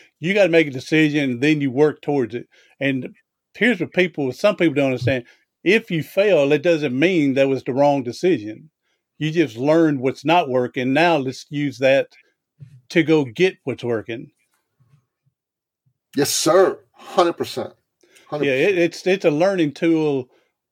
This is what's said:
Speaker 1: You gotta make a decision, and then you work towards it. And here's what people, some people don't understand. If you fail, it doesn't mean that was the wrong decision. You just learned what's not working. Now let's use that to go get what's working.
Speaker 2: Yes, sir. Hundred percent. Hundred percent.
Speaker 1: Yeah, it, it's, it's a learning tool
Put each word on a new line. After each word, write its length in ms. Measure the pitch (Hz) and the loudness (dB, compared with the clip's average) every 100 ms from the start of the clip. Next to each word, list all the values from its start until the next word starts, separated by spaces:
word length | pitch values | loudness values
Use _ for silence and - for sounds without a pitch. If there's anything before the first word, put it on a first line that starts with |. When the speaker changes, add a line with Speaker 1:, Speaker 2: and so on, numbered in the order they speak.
| _ - | _ -10
Speaker 1:
You 140 | 160 | -2
gotta 160 | 208 185 | 2 4
make 180 | 165 151 | 4 2
a 40 | |
decision, 600 | 131 - 156 156 147 135 | -2 -2 2 2 0 -2
and 100 | 120 | -2
then 200 | 147 151 | 0 0
you 80 | 139 | 0
work 320 | 120 151 - | 2 0 0
towards 320 | - 147 117 | -4 -2 -2
it. 140 | 120 - _ _ - | -6 -14 _ _ -6
And 340 | 139 131 127 - _ _ _ - | -4 -4 -8 -16 _ _ _ -2
here's 240 | 214 147 | 0 0
what 120 | 135 | -2
people, 380 | - 180 156 135 | -2 -2 -2 -6
some 240 | 123 208 190 | 0 0 2
people 200 | 170 139 | 0 0
don't 100 | 139 | -2
understand. 400 | 127 127 127 - _ _ _ | 0 -2 -4 -6 _ _ _
If 280 | 160 220 220 | 0 0 0
you 120 | 165 | -6
fail, 480 | 139 190 208 165 139 | -4 0 2 4 2
it 100 | 151 | 2
doesn't 340 | 175 165 147 127 | 2 0 -2 0
mean 360 | 170 180 143 | 0 2 0
that 160 | 131 135 | 2 0
was 140 | 131 | 0
the 100 | 131 | -4
wrong 280 | 127 143 143 | 0 2 0
decision. 680 | 120 113 180 139 107 107 160 _ _ _ _ - | -4 -2 0 0 -4 -16 -20 _ _ _ _ -8
You 140 | 156 | -4
just 260 | 165 139 110 | 0 -2 -2
learned 420 | 139 165 160 139 | 2 4 2 2
what's 240 | 127 127 | -2 -2
not 240 | 143 175 143 | 0 0 2
working. 460 | 127 123 139 127 | -2 -2 -4 -2
Now 240 | 139 175 156 | 2 2 0
let's 280 | 131 120 - | -2 -8 -10
use 300 | 147 143 117 | -6 -6 0
that 280 | 131 135 - _ _ _ _ - - - - | 2 2 0 _ _ _ _ -20 -20 -20 -4
to 140 | 170 | 0
go 220 | 151 156 127 | 2 2 0
get 320 | 107 185 185 - | 0 -2 -2 -10
what's 180 | 113 | -8
working. 480 | 120 113 101 113 143 _ _ _ _ _ _ _ _ _ _ _ _ _ _ _ _ _ _ 135 | -6 -6 -6 -12 -14 _ _ _ _ _ _ _ _ _ _ _ _ _ _ _ _ _ _ -2
Speaker 2:
Yes, 180 | 139 | -2
sir. 460 | - 160 180 180 - _ | 0 2 4 4 0 _
Hundred 400 | _ - - 170 | _ -6 0 0
percent. 400 | - 120 - - - _ _ _ _ - | 0 -6 -8 -10 -14 _ _ _ _ -10
Hundred 160 | 147 143 | -4 0
percent. 140 | 131 | 2
Speaker 1:
Yeah, 60 | 180 | 2
it, 80 | 180 | 2
it's, 280 | 170 - 185 | 0 -2 -2
it's 200 | 190 175 | 0 0
a 60 | |
learning 420 | 151 190 185 151 | 2 0 0 -2
tool 560 | - 170 160 151 135 123 _ _ _ _ | -2 0 0 0 -4 -6 _ _ _ _